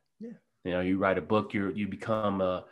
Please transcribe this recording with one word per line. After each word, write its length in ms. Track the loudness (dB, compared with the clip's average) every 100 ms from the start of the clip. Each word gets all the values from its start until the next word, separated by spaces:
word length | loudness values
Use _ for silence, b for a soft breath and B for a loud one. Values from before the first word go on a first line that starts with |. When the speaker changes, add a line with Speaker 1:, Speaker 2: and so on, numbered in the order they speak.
| _ -16
Speaker 1:
Yeah. 120 | -16 -16 _ _ -2
Speaker 2:
You 60 |
know, 100 | 0
you 160 | 2 2
write 200 | 4 2
a 40 |
book, 320 | 2 2 2
you're, 180 | -2 -2
you 160 | -2 -4
become 540 | -4 -2 0 0 0
a 240 | 0 0 b